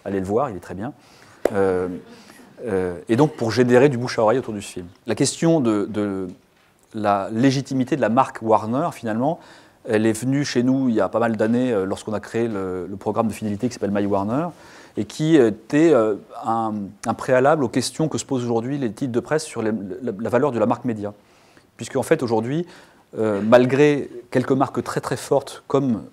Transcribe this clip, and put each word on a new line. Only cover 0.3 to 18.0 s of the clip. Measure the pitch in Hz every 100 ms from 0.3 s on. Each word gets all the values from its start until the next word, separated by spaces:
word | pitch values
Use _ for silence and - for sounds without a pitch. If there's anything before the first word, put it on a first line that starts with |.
| 107 139
il | 92
est |
très | - 92
bien. | 117 147 _ - - - -
Euh, | 104 95 90 90 90 - - - - - - 120
euh, | 95 90 87 -
et | 117
donc | 151
pour | - 113
générer | 107 123 123 147
du | 120
bouche | 123 -
à |
oreille | 107 131
autour | 120
du | 104
film. | - - 90 - -
La |
question | 107 139 - 165 165
de, | 117 104 98
de | 107 101 95 92 - _ _ _ _ _ 113
la | 104 101 95
légitimité | 113 135 135 131 131 127 143
de |
la | 110
marque | 120 127 -
Warner, | 113 104 110 127 165
finalement, | - 117 107 135 165 - - - _ -
elle | 107 113
est |
venue | 110 127 139
chez | 139 123
nous | 123 135 131
il | 110
y |
a | 95
pas | 110
mal | 117 107
d'années, | 110 120 127
euh, | 107 95
lorsqu'on | 101 -
a | 104
créé | - 113 117
le, | 101 95 92 87
le | 98
programme | 110 104 113
de |
fidélité | 104 110 101 123
qui |
s'appelle | - 104
My | 101 101
Warner, | 98 101 127 170 - - - - -
et | -
qui | - 156 160
était, | 117 104 - 147 165
euh, | 131 110 98 - -
un, | 123 113 110 107 98 - 120
un |
préalable | 110 - 127 131 156
aux | 117
questions | 135 - -